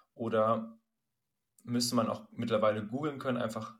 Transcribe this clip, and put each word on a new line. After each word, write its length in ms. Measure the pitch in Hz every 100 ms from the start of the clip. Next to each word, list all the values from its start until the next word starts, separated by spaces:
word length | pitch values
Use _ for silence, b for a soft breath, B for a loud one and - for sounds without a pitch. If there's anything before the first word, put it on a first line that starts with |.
| B
Oder 640 | - 113 110 110 113 - - _ _ _ _ _ _ _ _
müsste 320 | - 120 120 120
man 140 | 110
auch 180 | - -
mittlerweile 540 | - 117 110 107 107 107
googeln 340 | 127 151 139
können, 180 | 131 120
einfach 380 | 113 113 110 -